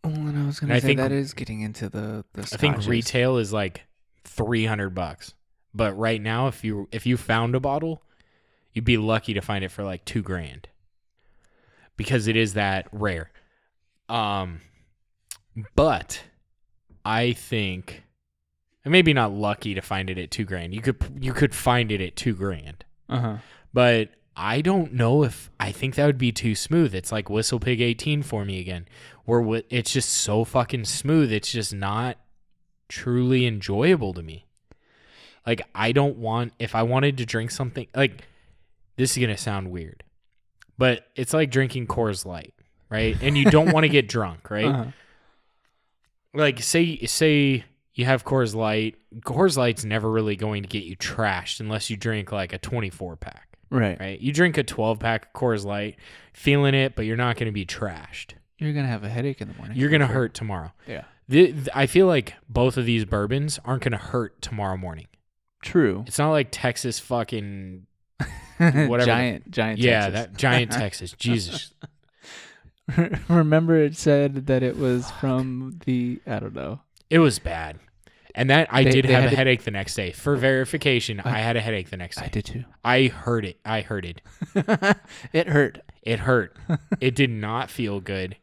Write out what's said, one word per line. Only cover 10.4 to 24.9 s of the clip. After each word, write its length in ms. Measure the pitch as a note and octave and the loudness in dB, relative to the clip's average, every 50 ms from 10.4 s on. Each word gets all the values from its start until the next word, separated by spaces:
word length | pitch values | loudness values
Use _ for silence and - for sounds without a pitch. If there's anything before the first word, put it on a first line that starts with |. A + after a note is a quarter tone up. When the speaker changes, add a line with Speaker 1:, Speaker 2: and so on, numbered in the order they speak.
| E2 C#2+ B1+ - - - _ _ _ _ _ _ _ _ _ _ _ _ _ _ _ _ _ _ _ _ _ _ _ _ _ | -8 -10 -16 -18 -20 -20 _ _ _ _ _ _ _ _ _ _ _ _ _ _ _ _ _ _ _ _ _ _ _ _ _
Speaker 2:
because 320 | - G#2 - C3 B2 G#2 | -10 -4 0 0 0 2
it 80 | A2 A2 | 2 4
is 200 | A2+ A2+ G#2 F#2+ | 4 2 2 0
that 340 | G#2+ G2+ G2 F#2+ F#2+ F2+ - | 0 0 0 0 -2 -4 -8
rare. 400 | - G#2+ G#2+ G2+ F2+ E2 D#2 - _ _ _ _ _ _ _ _ _ _ _ _ _ _ _ - | -10 -4 -4 -4 -4 -4 -8 -12 _ _ _ _ _ _ _ _ _ _ _ _ _ _ _ -6
Um, 500 | A#2 A#2 A2 G#2 G2+ G2 F#2+ F2+ E2+ D#2+ - _ _ _ _ _ _ _ _ _ _ _ _ _ - _ _ _ _ A2+ G#2 - _ | -4 -2 -2 -2 -2 -4 -4 -6 -8 -12 -16 _ _ _ _ _ _ _ _ _ _ _ _ _ -20 _ _ _ _ -14 -14 -4 _
but 460 | - D3 D#3+ B2 F2+ - - - - - _ _ _ _ _ _ _ _ _ _ _ _ _ - _ _ | 2 2 2 2 -2 -4 -10 -14 -16 -16 _ _ _ _ _ _ _ _ _ _ _ _ _ -20 _ _
I 260 | G#2 A2 A2+ A#2+ B2 | -2 0 2 2 0
think, 720 | A#2+ - - - B2+ A2 G#2 F#2+ F#2 F#2 - - - - _ _ _ _ _ _ _ _ _ _ _ _ _ _ _ _ _ | -2 -4 -6 -6 -4 -2 -2 -2 -4 -6 -10 -14 -18 -20 _ _ _ _ _ _ _ _ _ _ _ _ _ _ _ _ _
and 60 | C#3 D#3+ | 4 4
maybe 180 | F#3 F3 D#3+ | 6 6 6
not 220 | D3 C3+ A#2 G#2+ G2+ | 4 4 2 0 0
lucky 400 | G#2 G#2 G#2 G#2 - - A2 G2 | -2 -2 -2 -2 -2 -4 -6 -6
to 80 | F#2+ | -6
find 280 | - - G#2 F#2+ F#2+ F#2 | -4 -4 -4 -4 -4 -4
it 80 | F#2 | -6
at 140 | F2+ F2 - | -8 -8 -8
two 140 | - - A2 | -6 -6 -6
grand. 280 | F#2 F#2+ F2+ E2+ E2+ F#2 | -4 -4 -8 -6 -8 -8
You 60 | A2 | -4
could, 160 | A2 C#3 A#2 - - - C3+ C#3 | -2 -2 -2 -2 -6 -8 -6 -6
you 140 | C3+ C3 A#2+ | -6 -6 0
could 200 | - D3 C3+ - | 2 0 0 0
find 380 | - - C#3 A#2+ A#2+ A#2+ G#2+ | 0 0 2 2 2 2 0
it 80 | G#2+ G2 | -2 -4
at 160 | F#2+ F2 - | -4 -6 -8
two 180 | - - B2+ G#2+ | -4 -2 -2 -2
grand. 520 | F2+ G2 G2 F#2 - - A2 - - - _ - _ _ - | -2 -4 -4 -4 -6 -10 -16 -18 -20 -20 _ -20 _ _ -4
Speaker 1:
Uh-huh. 280 | - B2+ B2 A2+ G#2+ G#2+ - - - - _ - - | -4 -2 -2 -2 -4 -8 -12 -18 -20 -20 _ -4 2
Speaker 2:
But 380 | B2+ B2 B2 A#2 A2+ A2 - _ _ _ _ _ | 4 6 6 6 4 2 -2 _ _ _ _ _
I 260 | - F2+ G#2 A2+ C#3 | -6 -4 -2 -2 0
don't 320 | D#3 F3+ F#3+ G3 E3 - | 0 2 2 0 0 -2